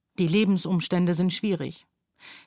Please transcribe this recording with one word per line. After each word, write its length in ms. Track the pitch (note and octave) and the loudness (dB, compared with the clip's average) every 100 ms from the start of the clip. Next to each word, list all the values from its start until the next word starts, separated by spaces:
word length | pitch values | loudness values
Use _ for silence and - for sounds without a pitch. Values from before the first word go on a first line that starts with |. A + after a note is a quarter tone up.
| _ - | _ -2
Die 80 | E3+ | 0
Lebensumstände 840 | G3 G#3 F#3+ - F3+ E3+ F3+ F3 | 2 2 2 0 -2 0 0 2
sind 180 | E3+ F#3 | 2 0
schwierig. 540 | - G#3+ E3+ C3+ - _ _ _ _ - - | -2 -2 -4 -6 -12 _ _ _ _ -20 -20